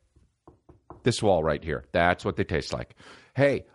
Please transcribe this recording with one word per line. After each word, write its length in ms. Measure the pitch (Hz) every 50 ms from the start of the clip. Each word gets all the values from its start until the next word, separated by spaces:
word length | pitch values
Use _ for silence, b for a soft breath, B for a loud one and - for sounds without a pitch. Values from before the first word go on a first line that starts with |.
| _ _ _ _ _ _ _ _ _ - - _ _ - - _ _ - - - -
This 200 | 127 113 - 113
wall 200 | 104 92 82 78
right 200 | 78 76 71 -
here. 220 | 85 71 62 - _
That's 320 | - 87 85 87 90 - -
what 120 | 104 -
they 80 | - 98
taste 300 | - 90 73 - - 71
like. 220 | 60 58 - B B B B B B B B B
Hey, 320 | 127 139 143 127 - b b